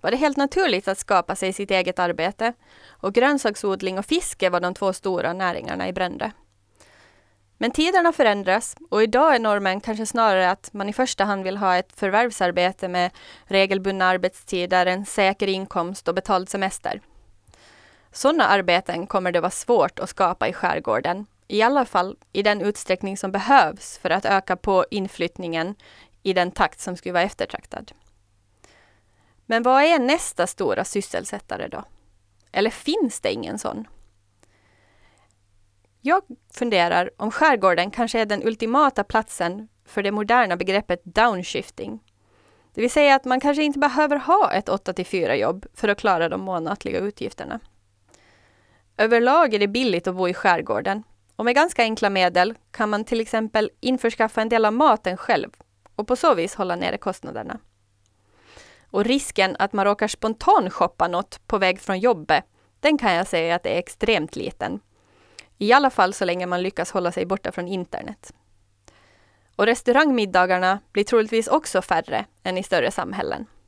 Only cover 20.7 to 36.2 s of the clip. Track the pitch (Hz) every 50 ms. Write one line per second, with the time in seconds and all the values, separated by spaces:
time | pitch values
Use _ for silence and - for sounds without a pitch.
20.7 | - 156 - - 107 113 - - 175 190 208 _ _ _ _ _ - 208 220 233
21.7 | 277 294 254 - - 196 180 190 - _ _ _ _ - 202 214 208 208 196 208
22.7 | 208 - - - 185 185 - 196 196 196 - 190 185 196 190 214 277 277 196 156
23.7 | - - - - - - - 180 165 190 - - 202 190 - - 185 175 _ -
24.7 | 196 185 - - - 208 190 196 - - 170 170 _ - 185 170 165 165 165 180
25.7 | 202 _ _ - - - - _ _ _ _ 196 190 180 180 175 - - 190 -
26.7 | - - - - 180 175 _ - 180 180 175 196 - - - - - - _ -
27.7 | - - - - - _ _ _ _ _ _ _ _ _ _ _ _ _ _ -
28.7 | _ _ _ _ _ _ _ _ _ _ _ _ _ _ _ _ 226 226 233 247
29.7 | 262 269 285 320 339 311 247 247 294 349 - - - - 175 185 - - 196 139
30.7 | 98 - - - - 202 202 - - 190 196 - - 202 - _ - - - -
31.7 | - - - _ - _ _ _ _ _ _ _ _ _ _ _ - - 196 240
32.7 | - - - - 302 440 359 240 - - - - - - - - - 208 - -
33.7 | - 208 220 - - - - _ _ _ _ _ _ _ _ _ _ _ _ _
34.7 | _ _ _ _ _ _ _ _ _ _ _ _ _ _ _ _ _ _ _ _
35.7 | _ _ _ _ _ _ _ 269 330 381